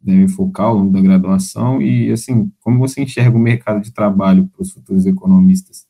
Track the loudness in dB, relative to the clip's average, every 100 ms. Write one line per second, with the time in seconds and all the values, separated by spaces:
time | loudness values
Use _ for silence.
0 | 0 2 2 0 -6 -2 -2 0 0 2
1 | 2 2 2 -2 -4 -6 -4 -2 0 0
2 | -2 -4 -2 -2 -4 -6 -2 0 0 -4
3 | -6 0 2 2 0 0 -4 -6 -6 -4
4 | -2 0 2 2 0 -6 -14 -14 -6 -2
5 | -2 -2 2 4 4 2 -2 -20